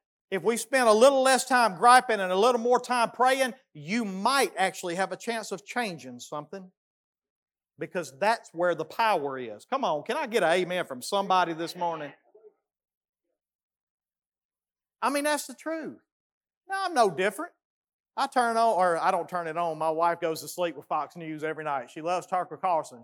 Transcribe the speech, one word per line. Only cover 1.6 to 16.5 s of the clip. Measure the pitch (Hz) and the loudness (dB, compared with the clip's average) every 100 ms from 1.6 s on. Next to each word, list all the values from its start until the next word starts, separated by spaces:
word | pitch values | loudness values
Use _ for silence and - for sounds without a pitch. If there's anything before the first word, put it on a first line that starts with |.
| 220 170 | 2 4
griping | 240 247 247 208 | 8 8 6 -2
and | 185 | 0
a | 185 | 2
little | 240 240 | 4 2
more | 240 240 | 2 0
time | 240 247 226 | 2 0 0
praying, | - 254 269 262 - _ | 2 2 4 0 -4 _
you | 151 147 240 208 | -16 -4 -2 -2
might | 190 226 277 214 170 | -2 0 2 2 0
actually | 185 - 180 | -2 -2 -6
have | 175 180 | -4 -4
a | 185 | -6
chance | 233 226 202 | -8 -8 -8
of | 190 - | -12 -8
changing | 247 220 160 131 123 | -6 -6 -8 -14 -16
something, | - 147 151 196 185 _ _ _ _ _ _ _ _ _ _ - | -12 -12 -10 -16 -16 _ _ _ _ _ _ _ _ _ _ -12
because | 160 185 135 131 | -8 -6 -8 -2
that's | 202 226 - | 0 0 -6
where | 165 175 160 | -2 0 0
the | 156 | -4
power | - 226 180 139 131 | 0 2 2 -2 -8
is. | 117 104 - | -10 -12 -6
Come | 269 | -4
on, | 208 151 | -2 -2
can | - 285 | -2 -4
I | 254 | 0
get | 220 | 2
an | 160 | 2
amen | 185 175 180 156 | 2 0 -4 -6
from | 127 | -8
somebody | - 196 196 185 170 | -4 -2 2 2 2
this | 160 165 180 | -4 -8 -6
morning? | 175 160 143 - _ _ - _ _ _ _ _ _ _ _ _ _ _ _ _ _ _ _ _ _ _ _ _ _ _ _ - | -6 -6 -12 -16 _ _ -20 _ _ _ _ _ _ _ _ _ _ _ _ _ _ _ _ _ _ _ _ _ _ _ _ -6
I | 226 | -4
mean, | 285 | -2
that's | 294 285 - | 0 -2 -4
the | 247 | -12
truth. | 311 320 214 107 _ _ _ _ _ | -10 -8 -10 -14 _ _ _ _ _